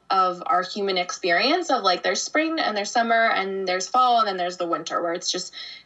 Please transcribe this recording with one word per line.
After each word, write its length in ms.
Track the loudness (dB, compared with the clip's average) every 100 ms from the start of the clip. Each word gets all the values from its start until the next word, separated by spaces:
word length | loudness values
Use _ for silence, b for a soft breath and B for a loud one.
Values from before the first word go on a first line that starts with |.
| 0
of 320 | 2 2 0 0
our 160 | 0
human 340 | 0 -4 -2 0
experience 720 | -2 -2 0 2 2 2 2
of, 140 | 2
like, 180 | 2 2
there's 200 | 0 -2
spring 380 | -2 0 0 0
and 160 | -2 -2
there's 140 | -2
summer 380 | 0 2 4 4
and 380 | 2 -2 -4 -2
there's 200 | -2 0
fall 300 | 2 4 4
and 80 | 2
then 100 | 0
there's 200 | -4 -4
the 80 | -4
winter, 360 | -4 -4 -2
where 100 | -2
it's 180 | -4 -4
just 220 | -4 -6 B B B